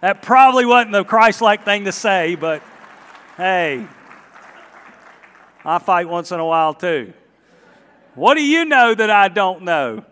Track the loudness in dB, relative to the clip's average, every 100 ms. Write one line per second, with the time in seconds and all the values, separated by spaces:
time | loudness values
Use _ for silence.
0 | -2 -4 0 4 6 4 2 2 2 -2
1 | 0 2 2 2 0 0 -2 -4 -4 -6
2 | -2 -2 -2 -4 -6 -6 -10 -20 -20 -20
3 | -20 -20 -20 -8 -2 -2 -2 -4 -10 -18
4 | -20 -20 _ -20 -20 -20 -20 -20 -20 -20
5 | -20 -20 _ _ _ _ -6 -6 0 -2
6 | -2 -8 -8 -6 -2 0 0 -2 -6 -6
7 | -6 -18 _ _ _ _ _ _ _ _
8 | _ -2 0 2 0 0 2 2 2 2
9 | 0 2 2 0 -2 -4 -4 -4 -4 -8
10 | -14